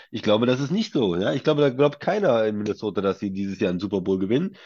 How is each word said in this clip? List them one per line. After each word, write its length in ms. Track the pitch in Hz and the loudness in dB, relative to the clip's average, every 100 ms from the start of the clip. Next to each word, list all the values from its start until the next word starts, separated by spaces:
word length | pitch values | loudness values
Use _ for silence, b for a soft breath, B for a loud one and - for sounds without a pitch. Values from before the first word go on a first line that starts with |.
| B | B
ich 120 | 113 | -6
glaube, 240 | 104 107 120 | 2 2 4
das 120 | 127 | 0
ist 120 | 139 | 0
nicht 240 | 190 220 | -2 -2
so, 220 | 160 104 87 | 0 0 0
ja? 180 | 110 | 0
Ich 100 | 147 | 0
glaube, 160 | - 151 | 0 2
da 80 | 143 | 2
glaubt 320 | 123 143 143 | 4 0 0
keiner 460 | - 208 190 120 110 | -2 0 2 2 2
in 100 | 104 | -2
Minnesota, 460 | 104 98 107 95 | -4 -4 -4 -2
dass 160 | 98 95 | -2 -2
sie 120 | 101 | -4
dieses 300 | 95 98 95 | -6 -6 -2
Jahr 120 | 101 | -2
einen 80 | 90 | -2
Super 200 | 98 101 | -2 -4
Bowl 180 | 90 95 | 0 -2
gewinnen. 380 | 95 123 190 B | 0 0 -2 B